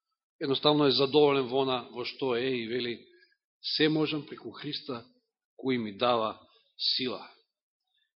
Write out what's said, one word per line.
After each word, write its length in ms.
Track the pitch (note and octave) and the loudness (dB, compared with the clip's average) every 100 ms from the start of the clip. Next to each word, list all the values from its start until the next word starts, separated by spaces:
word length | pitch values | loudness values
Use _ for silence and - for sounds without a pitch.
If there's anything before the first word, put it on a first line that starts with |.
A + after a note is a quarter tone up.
| _ _ _ - | _ _ _ -8
Едноставно 460 | D3+ C3+ D3+ D3+ C#3+ | -4 2 4 6 4
е 40 | |
задоволен 560 | B2 C#3 D3 D3 C#3 B2 | 4 4 6 6 6 2
во 160 | C3 | 0
она 260 | C3 B2+ A#2 | 0 -2 -6
во 120 | A2+ | -10
што 300 | A#2+ - C3+ | -10 -4 -2
е 160 | A#2 C3 | 0 -2
и 160 | B2 A2+ | -4 -4
вели: 400 | B2 A#2+ A2 - _ _ _ _ _ | -4 -6 -8 -14 _ _ _ _ _
„Се 260 | - - D#3 | -8 0 2
можам 380 | D#3 D3+ D3+ C#3+ | 2 -2 -4 -8
преку 240 | A#2+ A2+ | -14 -14
Христа 540 | - D3 C#3+ - A#2+ A2+ _ _ _ _ - | -12 -12 -10 -10 -10 -12 _ _ _ _ -8
кој 160 | C3 B2 | -2 -2
ми 160 | A2 | -2
дава 460 | G2 B2 A#2+ A2 G2 - _ _ - | 0 2 2 0 -4 -16 _ _ -6
сила.“ 500 | - - B2+ G2 - _ _ _ _ _ _ _ _ | -4 -2 -4 -6 -12 _ _ _ _ _ _ _ _